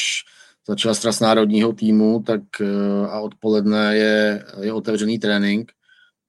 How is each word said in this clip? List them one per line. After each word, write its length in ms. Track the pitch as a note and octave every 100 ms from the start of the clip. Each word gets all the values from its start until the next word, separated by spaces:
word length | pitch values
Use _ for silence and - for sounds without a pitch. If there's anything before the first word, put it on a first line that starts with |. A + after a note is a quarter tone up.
| - - - _ - _ -
začala 260 | G2+ A2+
sraz 260 | G#2+ A2+ G#2
národního 520 | A2+ A2+ G#2+ G#2+ A2+
týmu, 500 | G#2+ A2 G#2+ G#2+ A2+
tak, 180 | G#2+ G#2+ G2+ -
eh, 460 | G2+ G2+ G2+ G2+ G2+
a 100 | G#2+
odpoledne 760 | G#2+ - A2 G#2+ G2+ G#2+ G#2+ G#2+
je, 480 | G#2+ G#2+ G#2+ G#2 - G2
je 120 | G2+
otevřený 460 | A2 A2 G#2+ G#2+ A2+
trénink, 540 | G#2 G#2 G2+ G2+ A#2 _ _ _ _ _